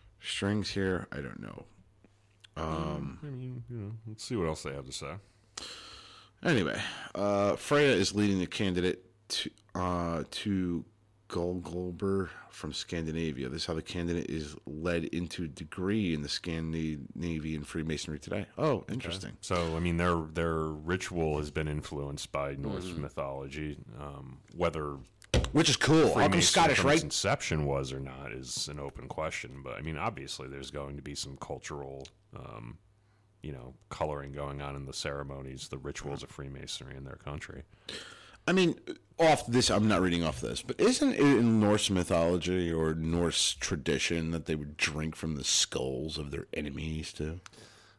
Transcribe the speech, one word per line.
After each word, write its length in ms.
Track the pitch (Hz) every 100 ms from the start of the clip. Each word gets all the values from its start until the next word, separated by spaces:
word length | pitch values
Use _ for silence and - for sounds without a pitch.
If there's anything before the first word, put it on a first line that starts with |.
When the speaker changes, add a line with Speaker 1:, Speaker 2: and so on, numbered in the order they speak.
| - _
Speaker 1:
strings 500 | - - 101 104 95
here. 380 | 101 95 92 -
I 40 | 71
don't 180 | 67 -
know. 240 | 53 - - - - _ - _ _ _ - -
Um, 600 | 80 78 78 76 67 -
Speaker 2:
I 40 | 151
mean, 360 | 127 127 123 117
you 80 | 120
know, 140 | 101 113 110
let's 160 | 107
see 120 | - 120
what 120 | 80
else 140 | 78
they 100 | 76
have 120 | 69 65
to 60 |
say. 220 | - 69 95 - _ _ - - - - - - - - _
Speaker 1:
Anyway, 360 | 180 135 76 80 - - - -
uh, 400 | 101 101 101 -
Freya 380 | - 147 147
is 200 | 110 98 101
leading 240 | 104 95
the 80 | 85
candidate 560 | - 101 90 90 - - _ -
to, 200 | - - - _ -
uh, 480 | 90 90 85 82 71
to 520 | - 107 98 90 85 - _ _ _ -
Gulgulber 1000 | 90 87 90 82 87 90 87 98 98 87 - -
from 240 | - 76
Scandinavia. 720 | 71 - 85 80 80 82 65 64
This 140 | 80
is 40 | -
how 60 | 80
the 60 |
candidate 480 | 80 90 85 85 -
is 260 | 78 73 - -
led 400 | 76 85 85 80
into 420 | 85 85 - 82
degree 680 | - 80 - 92 110 92
in 100 | 78
the 60 | 71
Scandinavian 1300 | - 87 82 80 80 80 76 - - 87 80 78 78
Freemasonry 560 | 76 85 80 76 - 76
today. 280 | - 95 95 -
Oh, 120 | 151 117
Speaker 2:
Okay. 140 | -
Speaker 1:
interesting. 440 | 107 82 92 - -
Speaker 2:
So, 340 | - 90 85 82
I 20 |
mean, 180 | 87 85
their, 180 | 87 85 78
their 220 | 80 82 80
ritual 800 | 78 76 78 92 - 87 80 76
has 140 | 73
been 160 | 80 76
influenced 640 | 76 - 71 71 71 -
by 240 | 71 69 69
Norse 300 | 69 135 92
Speaker 1:
Mm-hmm. 160 | 80
Speaker 2:
mythology, 760 | 71 - 69 69 69 73 76 71 - 57
um, 400 | 73 71 67 65 - 82
whether 420 | 85 78 73 69 - _ - - -
Speaker 1:
Which 160 | - 160
is 80 | -
cool. 300 | - 160 123
How 60 |
come 0 | 73 151
Speaker 2:
Freemasonry 100 | 185
Speaker 1:
Scottish, 360 | 165 - 165 123
Speaker 2:
from 80 | 135
Speaker 1:
right? 80 | 160
Speaker 2:
its 80 |
inception 600 | 73 - 98 139 - 78 71
was 280 | 69 67
or 60 | 67
not 340 | 67 65 69
is 340 | 64 65 - -
an 120 | 73
open 280 | 69 - 65
question. 540 | - 78 - 62 67
But, 120 | 65 62
I 60 |
mean, 140 | 76 76
obviously 500 | 104 104 69 - 67
there's 240 | 69 67
going 240 | 71 69 71
to 40 |
be 120 | 69 71
some 220 | 69 67
cultural, 680 | - 69 - 73 67 67 65 - _ 67
um, 420 | 64 55 57 - _ _ _ _ _ _
you 120 | -
know, 200 | 69 62 - _
coloring 440 | - 78 73 69
going 280 | 71 71 71
on 140 | 71 69
in 100 | 67
the 80 |
ceremonies, 760 | - 73 71 69 69 67 65 -
the 80 | 69
rituals 460 | 71 71 71 69
of 60 | -
Freemasonry 640 | - 69 67 67 - 65 67
in 80 | 67
their 100 | -
country. 480 | - 73 - - - - - - - - - - -
Speaker 1:
I 60 |
mean, 220 | 185 175 - - - _ -
off 260 | 160 143 -
this, 240 | 120 120
I'm 180 | 104 107
not 140 | 92
reading 220 | 92 85
off 180 | 82 69
this, 220 | 57 60
but 160 | - -
isn't 340 | 208 254 277
it 60 | -
in 400 | 143 123 117 113
Norse 320 | 104 107 -
mythology 800 | 92 87 87 85 90 85 92 85
or 240 | 82 80 80
Norse 580 | 80 85 85 - -
tradition 800 | - - 85 67 69 - 85 80
that 160 | 82 -
they 80 | 78
would 220 | 73 76
drink 380 | 76 73 78 78
from 200 | 82 73
the 80 |
skulls 760 | 65 - - - 65 65 78 78
of 140 | 71
their 160 | 71 -
enemies 600 | - 76 71 78 78 78
too? 260 | - 78 87 - - - - -